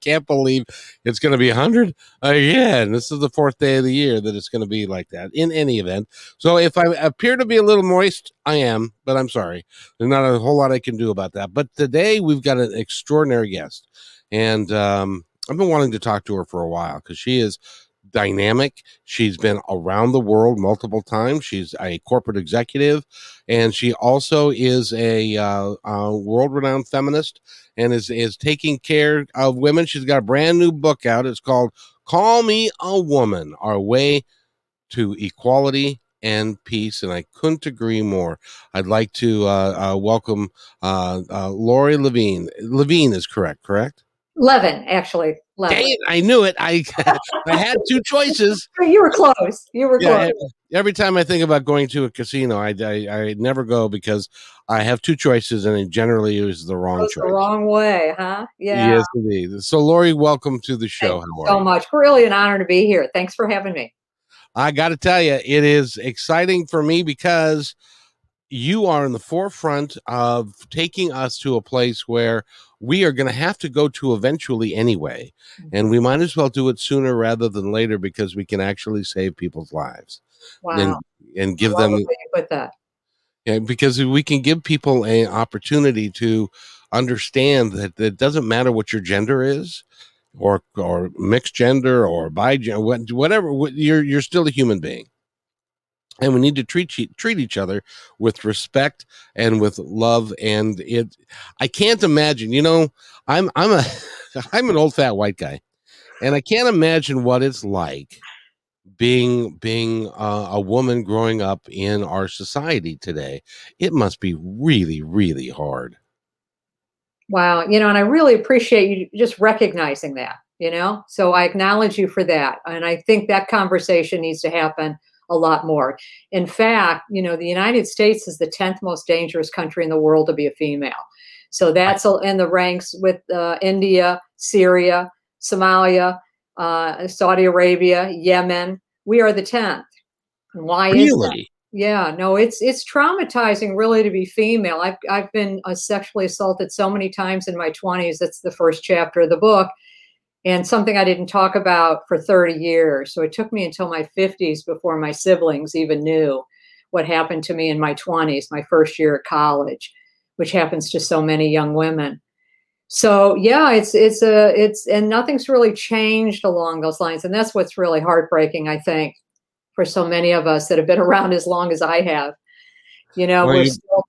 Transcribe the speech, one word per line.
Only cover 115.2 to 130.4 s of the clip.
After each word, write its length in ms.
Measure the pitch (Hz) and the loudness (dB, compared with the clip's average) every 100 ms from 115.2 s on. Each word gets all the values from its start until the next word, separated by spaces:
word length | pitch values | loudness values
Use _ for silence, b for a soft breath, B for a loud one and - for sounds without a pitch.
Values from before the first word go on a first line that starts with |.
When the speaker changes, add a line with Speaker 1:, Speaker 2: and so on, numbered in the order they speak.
| 90 69 64 | 2 0 -8
Speaker 1:
hard. 460 | 65 73 65 62 - _ _ _ _ _ _ _ _ _ _ _ _ - | -8 -8 -8 -10 -18 _ _ _ _ _ _ _ _ _ _ _ _ -4
Speaker 2:
Wow. 380 | 190 175 170 170 | 0 2 2 2
You 100 | 214 | 4
know, 100 | 208 | 4
and 100 | 202 | 4
I 40 | |
really 320 | 208 320 294 | 4 4 6
appreciate 640 | 226 - 254 - 220 196 190 | 6 4 2 4 4 4 0
you 220 | - 208 | -6 -2
just 200 | 233 - | -2 2
recognizing 760 | 214 220 208 170 151 139 147 | 2 4 0 0 -4 -4 -8
that, 220 | 131 123 - _ - | -10 -12 -14 _ -8
you 120 | 165 | -6
know, 320 | 170 190 208 - | -2 -4 -4 -8
so 240 | - 180 | -2 2
I 120 | 180 | 4
acknowledge 540 | 175 196 190 214 214 196 | 2 2 0 2 0 0
you 100 | 185 | -2
for 160 | 196 | 0
that. 360 | 180 156 135 - 170 | 0 0 -2 -6 -10
And 200 | 165 170 | -6 -4
I 100 | 170 | -2
think 300 | - 214 208 | 2 2 2
that 200 | 196 190 | 0 0
conversation 760 | 214 185 185 185 175 156 180 | 0 0 -2 2 0 0 -4
needs 180 | 165 160 | -4 -4
to 80 | 160 | -4
happen 460 | 170 156 156 156 151 _ _ - | -2 -2 -2 -6 -8 _ _ -4
a 80 | 165 | 0
lot 300 | 160 156 160 | 2 0 0
more. 320 | 151 131 - B B B | 0 -2 -4 B B B
In 160 | 190 175 | -4 -4
fact, 580 | - 220 220 175 165 - | 0 2 2 0 -2 -6
you 100 | 196 | -6
know, 160 | 180 165 | -4 -4
the 120 | 175 | -4
United 380 | 180 208 240 - | -2 0 0 0
States 420 | - 214 214 - | 0 2 0 -4
is 100 | 156 | -6
the 80 | 160 | -6
tenth 320 | - 190 190 | -2 -4 -4
most 240 | 185 160 - | -8 -6 -2
dangerous 440 | 165 160 165 156 | -2 -2 -4 -6
country 320 | - 160 175 | -6 -6 -4
in 80 | 160 | -2
the 80 | 156 | 2
world 300 | 151 156 156 | 4 4 2
to 40 | |
be 140 | 151 | 0